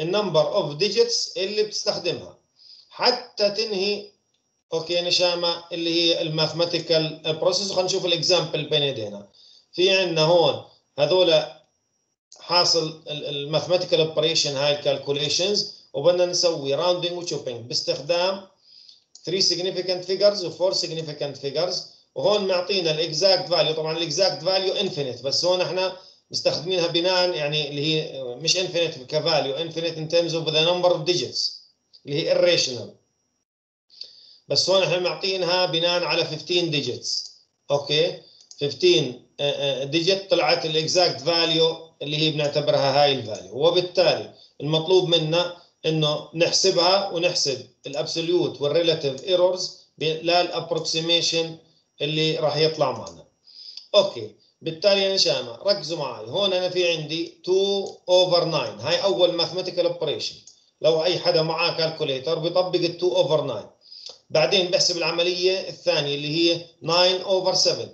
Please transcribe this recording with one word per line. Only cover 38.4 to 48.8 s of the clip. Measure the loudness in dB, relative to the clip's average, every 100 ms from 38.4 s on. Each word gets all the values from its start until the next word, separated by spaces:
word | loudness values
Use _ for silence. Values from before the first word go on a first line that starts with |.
| -20 -6
fifteen، | -6 2 4 4 2 -6 -14 -6
آه، | -4 -2 -2 -2
آه، | -2
digit | 0 0 0 0
طلعت | 0 2 0 0
الاكزاكت | -2 0 2 2 0
فاليو | -2 0 0 2 2 0 -10 -10
اللي | -6 0
هي | 0
بنعتبرها | 0 0 0 0 2 2 4
هاي | 4
الفاليو. | 2 -4 -10 -10 0 2
وبالتالي | 2 2 2 4 2 -4 -16 _ -8
المطلوب | -2 -2 4 4 4
منا | 2 2 0 -2 -6 -18 _ -2
انه | 0 0 -2 -6
نحسبها | 0 2 2 2 4 4 2 0
ونحسب | -2 0 0 -2 -4 -8 _ -10
الابسوليوت | -8 -6 -4 0 0 0 -2
والريلاتيف | 0 2